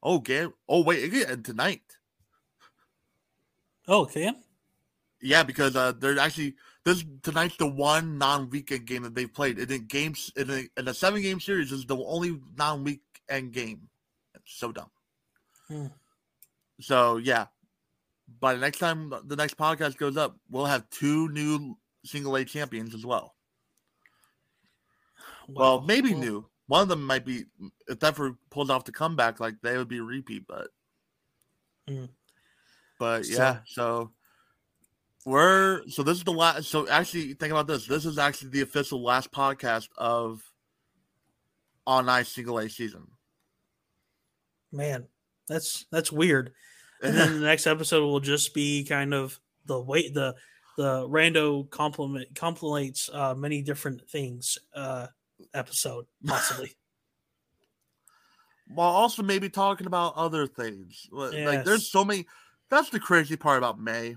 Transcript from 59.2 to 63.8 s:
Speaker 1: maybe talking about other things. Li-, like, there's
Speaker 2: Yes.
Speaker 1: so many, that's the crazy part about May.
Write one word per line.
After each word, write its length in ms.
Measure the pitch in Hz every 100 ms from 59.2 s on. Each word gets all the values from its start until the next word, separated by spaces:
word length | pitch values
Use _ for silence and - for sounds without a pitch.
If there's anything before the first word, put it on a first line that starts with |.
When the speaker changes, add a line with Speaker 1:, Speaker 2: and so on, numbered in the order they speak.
Speaker 1:
maybe 280 | 196 196 196
talking 360 | 196 196 202 185
about 300 | 175 170 156
other 320 | 165 160 139
things. 600 | - 117 98 92 85 -
Li-, 340 | 135 135 151 147
like, 200 | 139 135
there's 160 | 214
Speaker 2:
Yes. 80 | 214
Speaker 1:
so 120 | 190
many, 220 | 202 202 170 - _ _ _
that's 200 | 277 285
the 100 | 226
crazy 360 | - 175 147 156
part 240 | 151 135
about 200 | 123
May. 360 | 110